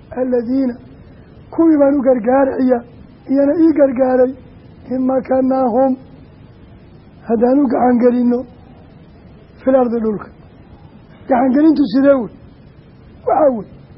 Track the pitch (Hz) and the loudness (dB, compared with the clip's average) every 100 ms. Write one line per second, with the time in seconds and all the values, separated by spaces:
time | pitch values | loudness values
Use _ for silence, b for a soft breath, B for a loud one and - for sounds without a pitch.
0 | - 247 262 247 226 269 262 240 - - | -14 -8 -4 -4 -2 -4 -4 -8 -18 -20
1 | B B B B - - 330 302 277 285 | B B B B -10 0 2 4 2 2
2 | 262 247 220 269 269 233 254 240 - - | 0 0 0 0 0 0 0 -2 -4 -20
3 | - - - 269 285 330 320 294 269 254 | -20 -18 -4 -2 0 2 2 4 2 2
4 | 254 254 254 269 - - - - - 254 | 0 2 0 -4 -20 -20 -20 -20 -10 -4
5 | 254 262 - 262 262 262 254 233 269 262 | -2 -2 -2 -2 0 0 0 0 0 -2
6 | - - - - - - - - - - | -10 -20 -20 -20 -20 -20 -20 -20 -20 -20
7 | - - - 226 240 277 269 - 247 240 | -20 -16 -6 -2 2 2 0 0 0 2
8 | 247 247 240 240 - - - - - - | 2 2 -2 -2 -6 -20 -20 -20 -20 -20
9 | - - - - - - - 262 247 233 | -20 -20 -20 -20 -20 -6 0 0 0 -2
10 | 220 202 - - - - - - - - | -4 -6 -12 -20 -20 -20 -20 -20 -20 -20
11 | - - - 247 262 262 320 294 254 247 | -20 -14 -4 -2 0 2 2 2 0 0
12 | 277 277 208 - - - - - - - | 2 0 -4 -14 -20 -20 -20 -20 -20 -20
13 | - - 622 - 294 233 185 - - | -20 -12 -6 0 0 -2 -12 -20 -20